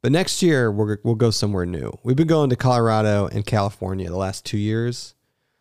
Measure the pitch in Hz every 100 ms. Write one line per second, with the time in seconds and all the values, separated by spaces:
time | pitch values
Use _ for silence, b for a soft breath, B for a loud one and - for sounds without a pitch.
0 | 113 151 185 - 180 143 117 101 104 104
1 | 117 113 117 107 104 98 87 85 60 -
2 | 120 131 160 160 143 123 131 123 113 110
3 | 107 101 98 107 101 107 101 - 95 95
4 | 87 90 95 98 - 104 104 113 120 120
5 | - _ _ _ _ _